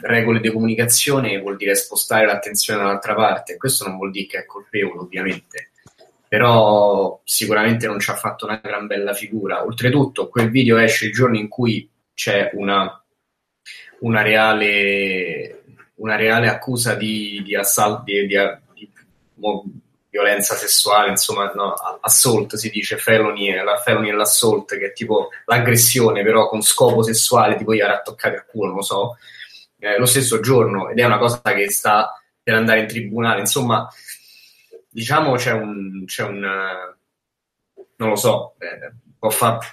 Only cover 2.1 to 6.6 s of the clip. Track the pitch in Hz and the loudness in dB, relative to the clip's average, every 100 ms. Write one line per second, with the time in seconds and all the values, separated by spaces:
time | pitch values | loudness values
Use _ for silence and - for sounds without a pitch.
2.1 | 110 107 101 107 104 - 107 98 101 113 | 2 2 0 -2 -4 -2 0 0 -2 -2
3.1 | 107 107 - - - 135 - 101 95 98 | 0 2 0 -6 -6 -4 -2 -4 -6 -8
4.1 | 98 98 95 - 101 - 104 95 87 92 | -8 -8 -10 -12 -16 -8 -4 -4 -6 -10
5.1 | 92 95 - - - - _ _ _ _ | -6 -6 -6 -10 -18 -18 _ _ _ _
6.1 | _ _ 107 120 113 | _ _ 2 4 6